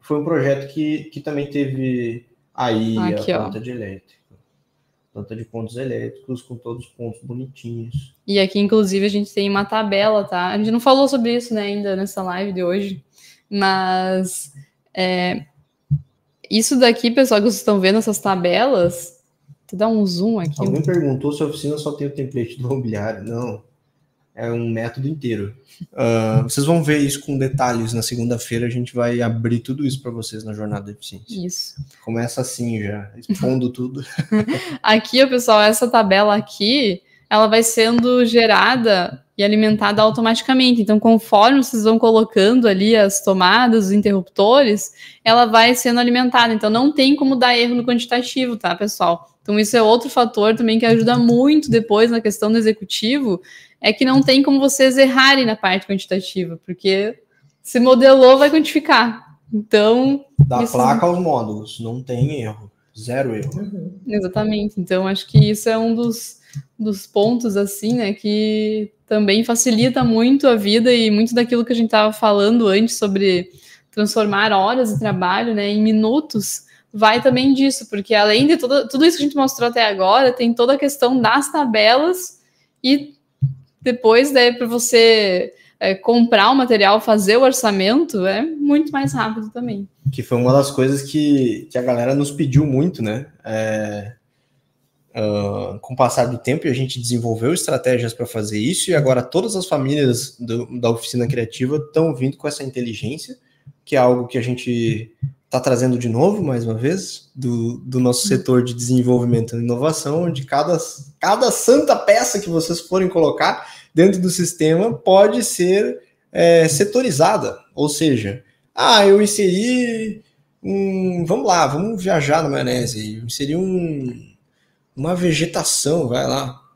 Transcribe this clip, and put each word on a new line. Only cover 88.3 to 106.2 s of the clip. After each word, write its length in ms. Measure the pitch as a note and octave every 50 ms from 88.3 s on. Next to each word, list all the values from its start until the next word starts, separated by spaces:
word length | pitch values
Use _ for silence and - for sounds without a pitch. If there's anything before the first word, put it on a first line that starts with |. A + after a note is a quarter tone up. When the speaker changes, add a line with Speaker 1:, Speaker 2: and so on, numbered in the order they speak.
| G3 G#3 B3+
Speaker 2:
muito 480 | E4 D#4+ D4 C#4+ C#4+ C#4+ D4 D#4+ D4+
mais 220 | C#4+ C#4 C#4 C4+ C4
rápido 380 | B3+ A3 A3 A3 A3+ G#3+ G#3+
também. 380 | _ A#3+ B3 A#3+ G#3+ G3+ G3+ G3 _ _ _ C#3 C3
Speaker 1:
Que 80 | C3+ A2+
foi 140 | - B2
uma 160 | A#2+ B2 B2 C3
das 180 | C#3 C3+ C3+
coisas 320 | - - B2+ C3 C#3 C#3 C#3
que, 640 | - - D#3 D3+ D3 D3 C#3 C3 A#2+ G#2 - - -
que 80 | - B2+
a 40 | B2
galera 320 | B2+ B2 A#2 A#2+ B2 C#3
nos 160 | C#3+ C#3+ C#3+ -
pediu 340 | - D#3+ C3+ B2+ C#3+ D#3
muito, 340 | D3+ B2+ C3 D3+ F3+ F3+ - A#2
né? 240 | G#2 G#2+ B2 C#3+ - _ _ _
É, 680 | A2 A2 A2 A2 A2 A2 G#2+ G#2+ G#2 G2+ G#2 G2+ G#2+ A#2+ _ _ _ _ _ _ _ _ _ _ _ _ _ _ _ _ _ _ _ _
ah, 640 | A#2 A2 G#2+ G#2 G#2 G2+ G2+ G2+ G2+ G2 F#2+ F#2+ G2+
com 140 | - - C3
o 20 |
passar 300 | C3 C3+ A#2+ - - A#2+
do 120 | C3 B2+ A2+
tempo, 280 | - - C3 E3 - E3
a 40 | B2+
gente 280 | B2 C3+ C3 C3 B2+
desenvolveu 520 | A#2 A#2 A#2+ A#2 A#2 A#2 A2+ A2 A2+ B2+ E3
estratégias 600 | - - - D3 C3 - B2+ B2+ A#2+ A#2 A2+ -
pra 140 | - A#2+
fazer 320 | - - A2+ G#2+ G#2 A2 G#2+
isso, 320 | G#2+ C3 F#3 - - -
e 40 | F3+
agora 280 | D3+ C#3 C3 C3 B2+ F3
todas 340 | F3 - E3+ G#3 A3+ G#3+
as 100 | F#3+ F3+
famílias 680 | - D#3+ C#3+ C3 C3+ C#3+ D3+ C#3+ B2+ A#2+ A#2 - - - _
do, 400 | B2 A#2 A2+ A#2+ A#2+ A#2 B2 B2
da 100 | A#2+ A#2
Oficina 360 | A2+ A2+ - - - B2+ A#2+
Criativa 540 | A#2+ C#3 A#2+ A#2 A2 - - C3 B2+ D3 D3+ D3 - _
tão 220 | D#3 D#3+ E3 D3
vindo 220 | C3 B2+ C3+ C#3
com 100 | _ -
essa 160 | D3 C#3+ - C#3
inteligência, 720 | C3+ C3 B2+ B2 A#2 A2 G#2 - - - E3 - - B3+ _ _ _ _ _ _ - - _ _
que 120 | - -
é 20 | C3+
algo 280 | B2 B2 B2 B2 B2
que 120 | A#2+ - C3
a 40 | A2+
gente 720 | A2+ B2 A#2+ - B2 B2 A#2 A#2 A2+ A2 G#2 A2+ - _ _ - - - _ _ _
tá 80 | - B2+
trazendo 400 | - C#3+ B2+ A2+ B2 B2+ B2 A#2
de 120 | A#2 A#2+
novo, 320 | A2 A#2